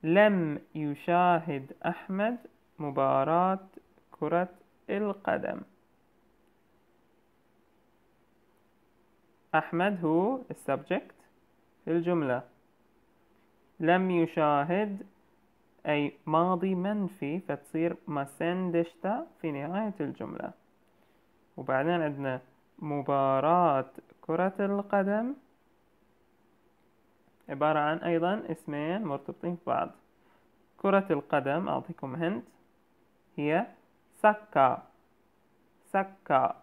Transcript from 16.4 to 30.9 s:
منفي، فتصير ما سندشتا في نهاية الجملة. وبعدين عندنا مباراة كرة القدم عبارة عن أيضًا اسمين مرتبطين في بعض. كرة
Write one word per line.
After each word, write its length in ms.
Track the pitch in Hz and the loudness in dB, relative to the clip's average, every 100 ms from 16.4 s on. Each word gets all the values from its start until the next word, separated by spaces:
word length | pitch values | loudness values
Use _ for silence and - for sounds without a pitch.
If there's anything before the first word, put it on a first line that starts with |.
| 175 185 190 185 | 2 2 0 -2
منفي، 640 | 185 214 185 - 143 165 | -2 -2 -4 -4 -6 -6
فتصير 560 | - 143 - 160 170 170 - | -6 -8 -6 -2 -2 -2 -6
ما 180 | 147 139 | -6 -6
سندشتا 1000 | - 165 180 185 170 170 - 190 226 330 - | -4 -4 -2 0 0 -2 -4 -6 -4 -6 -8
في 100 | 165 | -6
نهاية 420 | 143 143 190 220 202 | -6 -4 -4 -4 -4
الجملة. 520 | 143 - - - - - _ _ _ _ _ _ _ _ _ - | -6 -6 -10 -8 -10 -12 _ _ _ _ _ _ _ _ _ -14
وبعدين 440 | 135 131 147 175 | -2 0 2 0
عندنا 400 | 156 139 139 127 - _ _ - | 0 -2 -4 -4 -8 _ _ -12
مباراة 1040 | 156 143 135 139 135 135 143 175 175 139 131 - - - | -6 -6 0 2 2 2 4 4 4 2 -2 -10 -20 -20
كرة 320 | - 160 185 190 | -6 -2 -2 -2
القدم 720 | 202 202 202 202 196 208 233 285 _ _ _ _ _ _ _ _ _ _ _ _ _ _ _ _ _ _ _ _ - | -2 -2 -2 0 0 0 -2 -8 _ _ _ _ _ _ _ _ _ _ _ _ _ _ _ _ _ _ _ _ -12
عبارة 300 | 139 151 156 | -2 0 2
عن 180 | 147 160 | 0 0
أيضًا 460 | - 165 170 208 - | 0 0 0 -2 -4
اسمين 520 | 160 - 147 151 185 | -10 -6 -6 -4 -4
مرتبطين 520 | 208 139 - 170 - 175 | -4 -6 -8 -8 -8 -8
في 60 | - | -2
بعض. 220 | 127 - - _ _ _ _ _ _ _ _ | -2 -2 -8 _ _ _ _ _ _ _ _
كرة 280 | 196 | 2